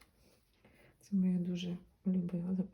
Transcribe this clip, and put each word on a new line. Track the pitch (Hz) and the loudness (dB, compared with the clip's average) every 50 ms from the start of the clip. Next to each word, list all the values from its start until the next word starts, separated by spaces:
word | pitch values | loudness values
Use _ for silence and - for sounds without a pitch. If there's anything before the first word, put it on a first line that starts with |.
| - _ _ _ _ - _ _ _ _ _ _ _ - - - - - - _ | -20 _ _ _ _ -20 _ _ _ _ _ _ _ -20 -20 -20 -20 -20 -20 _
це | - - 202 | -10 -2 2
моє | 196 185 185 180 180 | 2 4 4 2 2
дуже | 175 180 180 175 180 175 175 175 - - _ _ _ | 0 0 -2 -2 -2 -4 -6 -6 -10 -16 _ _ _
любе, | 190 185 185 175 175 175 170 170 180 190 185 185 - | 0 0 0 0 0 -2 -2 -2 -2 0 -2 -2 2